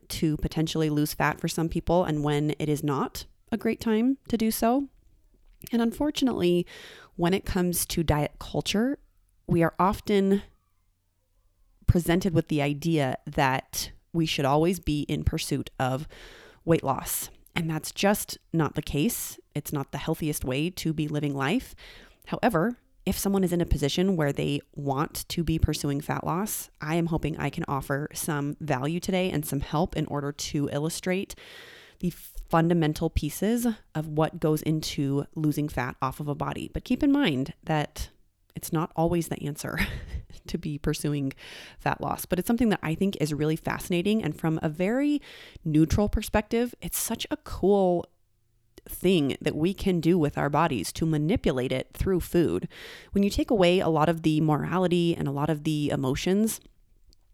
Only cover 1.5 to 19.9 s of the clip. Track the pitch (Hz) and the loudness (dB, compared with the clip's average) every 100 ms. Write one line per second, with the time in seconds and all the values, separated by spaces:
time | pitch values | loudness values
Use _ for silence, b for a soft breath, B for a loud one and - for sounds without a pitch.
1.5 | - 165 165 - 175 175 151 147 147 151 | -2 -2 -2 2 2 4 0 2 2 0
2.5 | - 151 147 151 139 226 - - _ - | -2 -2 0 0 0 -2 -6 -14 _ -6
3.5 | 214 226 226 226 214 247 269 - 226 220 | -4 -2 -2 0 2 2 0 -2 0 0
4.5 | - 226 262 277 _ _ _ _ _ - | 2 2 2 -2 _ _ _ _ _ -20
5.5 | - - 233 233 - 196 - 262 - 175 | -20 -2 0 0 0 -2 2 0 2 2
6.5 | 175 - B B B B - 170 190 - | 2 0 B B B B -2 2 2 0
7.5 | 185 180 170 - - 156 151 147 - - | 0 0 0 -2 0 2 2 0 -6 -8
8.5 | 151 - 202 247 294 _ _ _ _ - | -4 0 0 0 -2 _ _ _ _ 0
9.5 | 175 165 - 185 214 - 202 196 202 - | 2 4 4 2 2 2 4 4 2 0
10.5 | _ _ _ _ _ _ _ _ _ _ | _ _ _ _ _ _ _ _ _ _
11.5 | _ _ _ - 175 165 175 190 165 - | _ _ _ 4 4 4 2 2 0 2
12.5 | 151 143 147 165 160 131 - - 151 135 | 0 0 -2 0 2 0 -2 -6 -2 0
13.5 | 131 - - - - _ 165 160 - 135 | 0 -4 -8 -8 -12 _ -2 0 0 2
14.5 | 147 170 180 - 147 - 151 160 160 - | 4 4 0 -2 -2 -2 -2 0 -2 -2
15.5 | 139 - - 131 131 156 B B B B | -4 -4 -4 -2 -2 -6 B B B B
16.5 | B 160 165 - 127 - - - - - | B 2 2 2 -2 -4 -6 -8 -14 -8
17.5 | 175 160 156 - - 196 208 - - _ | -4 -2 -2 -6 0 2 2 -2 -12 _
18.5 | 165 147 - - 147 208 - - - - | 0 0 -2 -4 0 0 0 -8 -12 -10
19.5 | 147 - 143 135 | -10 -4 -6 -6